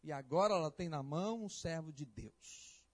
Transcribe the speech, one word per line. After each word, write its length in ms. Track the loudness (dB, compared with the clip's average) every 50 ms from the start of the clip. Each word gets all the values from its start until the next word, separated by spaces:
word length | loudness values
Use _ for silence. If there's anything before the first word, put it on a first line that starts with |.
| -6
E 80 | -6
agora 420 | -6 -6 -4 2 4 6 6 6 6
ela 160 | 4 4 2
tem 180 | 0 -2 -4 -2
na 140 | -2 -2
mão 420 | -2 0 0 2 2 2 0 -2 -4
um 60 | -6
servo 420 | -8 -4 -4 -2 -2 -2 -4 -6
de 140 | -8 -8 -10
Deus. 800 | -8 -8 -10 -12 -12 -14 _ -20 -18 -18 -16 -18 -18 -20 -20 _ _